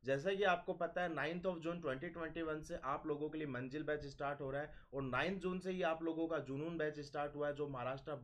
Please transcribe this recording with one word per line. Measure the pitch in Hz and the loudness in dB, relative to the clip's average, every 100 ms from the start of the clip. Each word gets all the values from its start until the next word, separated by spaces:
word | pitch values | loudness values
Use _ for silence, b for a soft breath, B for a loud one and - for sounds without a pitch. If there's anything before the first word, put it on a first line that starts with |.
जैसा | 120 139 180 | 0 2 2
कि | 196 | 4
आपको | 196 175 - | 4 4 2
पता | 170 170 180 | 0 0 2
है, | 180 | 0
ninth | 151 147 175 185 | 2 0 0 0
of | 165 160 | 0 0
June | 170 | 0
twenty | 156 139 170 170 | 0 -2 -2 -4
twenty-one | 160 165 160 156 | -4 -2 -2 -2
से | 151 170 131 | -4 -4 -2
आप | 147 156 | 0 0
लोगों | 147 151 | 0 0
के | 156 | -2
लिए | 147 | -2
मंजिल | 123 131 147 | -2 -2 -2
batch | 151 147 143 | 0 0 -2
start | 139 143 143 | -4 -2 -2
हो | 135 | -2
रहा | 139 | -2
है | 151 B B | -4 B B
और | 139 | -2
ninth | 135 123 165 190 | 2 4 2 2
June | 180 185 | 0 0
से | 185 | 0
ही | 185 165 | 2 4
आप | 160 | 4
लोगों | 165 160 165 | 2 2 2
का | 160 131 | 0 0
जुनून | 139 165 165 | -2 0 0
batch | 151 147 | 0 0
start | 147 151 143 | -4 -2 -2
हुआ | 143 147 | 0 0
है, | |
जो | 139 143 | 0 -2
महाराष्ट्र | 127 123 135 - 139 | -2 -2 -2 -4 -4